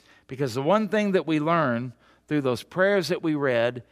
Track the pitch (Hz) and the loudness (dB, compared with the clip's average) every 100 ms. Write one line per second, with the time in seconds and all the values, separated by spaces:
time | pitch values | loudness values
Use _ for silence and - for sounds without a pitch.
0 | _ - - 131 139 113 143 208 208 214 | _ -20 -16 -6 -4 -2 2 2 2 0
1 | 208 185 160 156 151 170 143 117 127 - | 2 0 0 -2 0 0 0 -2 -6 -12
2 | _ _ - 151 135 117 - 170 190 202 | _ _ -4 -2 0 -2 -4 0 2 2
3 | 147 170 165 147 139 120 120 127 - | 0 -2 -2 0 0 2 0 -2 -14